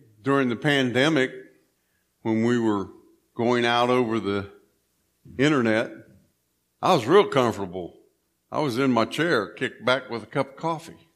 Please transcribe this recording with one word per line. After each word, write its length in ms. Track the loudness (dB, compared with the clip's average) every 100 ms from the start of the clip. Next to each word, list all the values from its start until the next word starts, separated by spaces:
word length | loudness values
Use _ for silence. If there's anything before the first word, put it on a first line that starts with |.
| _ _
during 280 | 0 2 0
the 60 | 0
pandemic, 760 | 0 2 2 2 2 2 0 -4 -20 _ _ _ _ _ _ _
when 220 | -4 0
we 140 | 2 2
were 300 | 2 0 -4 -14 _ _ _
going 300 | -2 0 2
out 240 | 2 2 2
over 320 | 2 2 -2
the 300 | -2 -4 -6 -14 _ _ _ _ _ _ -10 0
internet, 520 | 2 4 2 2 -2 -8 -20 -20 _ _ _ _ _ -4
I 100 | 0
was 140 | 0 4
real 220 | 4 4
comfortable. 680 | 2 0 0 -8 -10 -12 -16 _ _ _ _ -10
I 100 | -6
was 180 | -4 -2
in 140 | 0
my 140 | 2 0
chair, 400 | 0 0 0 -2
kicked 380 | -6 -8 -4 -2
back 240 | -2 -2
with 140 | -12
a 20 | -6
cup 240 | -6 -6
of 60 | -6
coffee. 520 | -8 -6 -10 -20 _